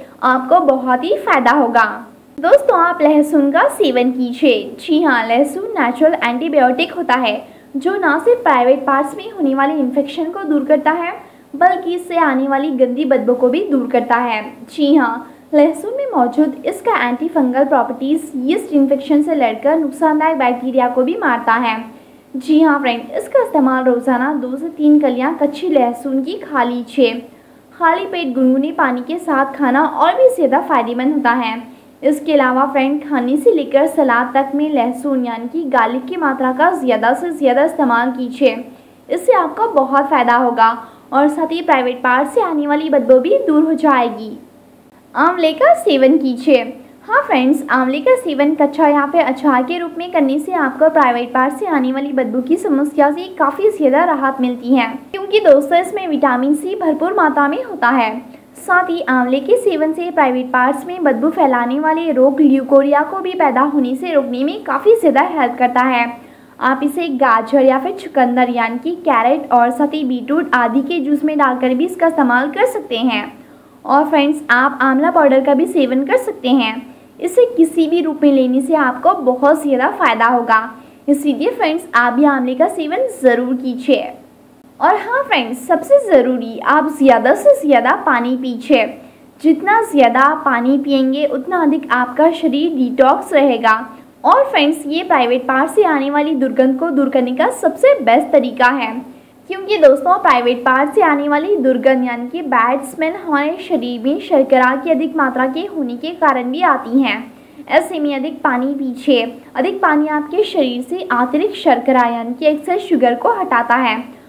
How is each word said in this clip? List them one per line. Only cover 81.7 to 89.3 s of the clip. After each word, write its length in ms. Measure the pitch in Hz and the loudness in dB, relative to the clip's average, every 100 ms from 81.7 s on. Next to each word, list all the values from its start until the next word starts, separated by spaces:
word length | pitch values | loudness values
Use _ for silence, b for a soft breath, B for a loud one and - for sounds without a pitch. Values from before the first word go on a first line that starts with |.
| 330 - | -2 -2
आप 180 | 240 240 | 0 0
भी 120 | 240 294 | 2 2
आंवले 280 | 269 247 | 2 -2
का 140 | 254 349 | 0 -2
सेवन 400 | 359 302 381 523 - | -2 -6 -4 -4 0
ज़रूर 320 | 254 233 254 254 | 2 2 0 -4
कीजिए। 560 | 254 247 254 - - - - _ _ _ - - | -6 -6 0 0 -2 -14 -20 _ _ _ -20 -2
और 160 | 311 403 | 0 0
हाँ 260 | 403 523 | 0 -4
friends, 440 | 539 330 226 254 - | 0 -2 -2 -6 -2
सबसे 320 | 339 - 554 453 | -2 4 2 4
ज़रूरी, 520 | 285 247 247 226 226 | 2 4 -2 -6 -6
आप 280 | - 294 294 - | 0 0 0 2
ज़्यादा 360 | 269 233 240 | 4 4 4
से 200 | 403 571 554 | 2 4 4
ज़्यादा 360 | 302 247 240 392 320 | 4 2 2 0 0
पानी 300 | 240 240 254 | 0 0 -4
पीजिए। 480 | 254 233 - 262 117 - B B B | -6 -6 0 0 0 -6 B B B